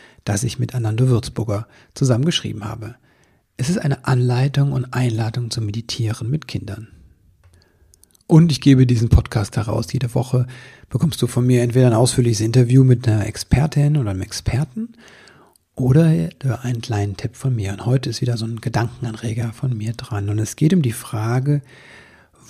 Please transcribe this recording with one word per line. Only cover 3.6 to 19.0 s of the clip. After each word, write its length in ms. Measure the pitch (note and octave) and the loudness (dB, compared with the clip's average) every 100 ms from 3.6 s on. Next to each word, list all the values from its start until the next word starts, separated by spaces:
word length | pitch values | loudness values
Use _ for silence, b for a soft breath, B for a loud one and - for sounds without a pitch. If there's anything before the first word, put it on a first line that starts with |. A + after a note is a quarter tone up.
| C3 | -2
ist 80 | F3+ | -2
eine 280 | D3+ C3+ - | -2 -2 0
Anleitung 680 | B2+ B2 B2 C#3 C#3 C#3+ | 0 2 2 0 2 0
und 220 | C3 A#2+ | 0 -4
Einladung 560 | B2+ B2 A2+ A2+ B2 A#2 | -2 -2 0 -4 -4 -6
zum 160 | A#2+ G#2+ | -6 -4
Meditieren 600 | A2 - - A2 A2+ A2+ | -6 -8 -4 -4 -4 -4
mit 200 | D#3 - | -6 -6
Kindern. 400 | G2 F#2+ G2 A2 - - _ _ _ _ b b b b b b _ - | -10 -8 -12 -14 -20 -20 _ _ _ _ b b b b b b _ 4
Und 240 | D#3+ E3+ | 6 6
ich 100 | C3 | 4
gebe 260 | D3 C3 B2+ | 4 6 6
diesen 240 | A#2+ A2+ | 2 4
Podcast 460 | - - A#2+ G#2 - | 4 2 -2 -2 -4
heraus. 360 | A2+ - A#2 | -4 -4 -4
Jede 220 | C3 B2+ | -4 -2
Woche 320 | B2+ B2 B2+ B2 B B B B | -2 0 0 -2 B B B B
bekommst 340 | - E3 - | -2 -2 0
du 40 | A#2+ | -2
von 200 | - B2 | 0 2
mir 160 | B2 | 2
entweder 240 | A#2+ B2 B2+ | 2 4 4
ein 60 | |
ausführliches 480 | B2+ B2+ - A#2+ G#2 | 6 4 4 2 2
Interview 420 | A2 B2 A#2+ C3 | 2 4 6 6
mit 240 | C3 B2 A#2 | 6 4 2
einer 200 | G#2+ G2+ | 0 0
Expertin 680 | - - - D#3 D3 D3 D3+ | -6 0 2 2 2 2 2
oder 140 | G#2+ | 0
einem 120 | F#2 | -4
Experten 720 | F#2+ - - A#2+ D#3 A3 A#3 B B B B B B B _ - | -8 -6 -4 -2 -4 -6 -10 B B B B B B B _ -2
oder 540 | B2+ C#3+ E3 E3 E3 - C3+ G#2+ | 4 6 6 2 -2 -4 -4 -4
einen 180 | B2 A#2 | -4 -6
kleinen 360 | A2+ G#2 G2+ G2 | -4 -2 -2 -4
Tipp 200 | A#2 - | -10 -6
von 180 | C3+ | -4
mir. 180 | A#2 G2 | -2 -4
Und 140 | G2 A#2 | -4 0
heute 240 | C3 B2+ | 0 0
ist 120 | A2+ | -4
wieder 140 | B2 A#2 | -2 -2
so 80 | |
ein 160 | A2+ A2+ | -4 -6
Gedankenanreger 920 | A#2+ A2+ A2+ - | -4 -2 -4 -6